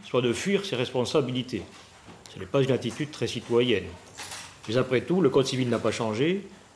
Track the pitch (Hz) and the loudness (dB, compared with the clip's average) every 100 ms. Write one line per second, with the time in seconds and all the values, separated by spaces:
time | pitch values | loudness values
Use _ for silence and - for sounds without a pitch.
0 | - 127 123 113 190 196 196 120 120 131 | -2 0 2 0 0 0 0 -2 -2 -2
1 | 117 160 127 127 123 104 85 - - - | 0 0 0 -4 -4 -8 -8 -18 -20 -20
2 | - - - - 95 139 131 120 117 - | -20 -20 -18 -14 -2 2 4 2 0 -6
3 | 147 - 120 120 - 117 123 101 90 87 | -8 -4 -4 -4 2 4 4 2 0 -12
4 | - - - - - - - 120 127 123 | -18 -16 -14 -12 -14 -14 -2 0 2 0
5 | - 180 151 139 135 131 123 113 113 104 | 2 4 6 4 2 0 0 2 0 0
6 | 113 107 156 196 190 - - | -2 0 0 0 -6 -18 -20